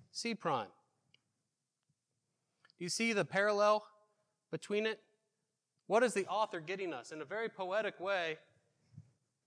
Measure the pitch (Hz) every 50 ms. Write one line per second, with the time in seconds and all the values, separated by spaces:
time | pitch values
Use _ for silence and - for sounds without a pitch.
0 | - _ - - - 233 220 - - 165 139 117 101 87 - _ _ _ _ _
1 | _ _ _ _ _ _ _ _ _ _ _ _ _ _ _ _ _ _ _ _
2 | _ _ _ _ _ _ _ _ _ _ _ _ _ _ _ - 175 170 - -
3 | 226 233 214 202 156 - 180 190 202 214 208 202 208 208 214 208 - - - _
4 | _ _ _ _ _ _ _ _ _ _ 165 156 - - 208 208 220 220 202 -
5 | _ _ _ _ _ _ _ _ _ _ _ _ _ _ _ _ _ - 196 233
6 | 247 220 - 196 185 - 185 214 214 208 196 165 151 170 196 190 190 170 143 120
7 | 117 - 156 156 143 139 196 220 233 220 - 196 185 180 190 220 214 190 - -
8 | 175 196 196 180 165 160 156 - - _ _ _ _ _ _ _ _ _ - -
9 | - _ _ _ _ _ _ _ _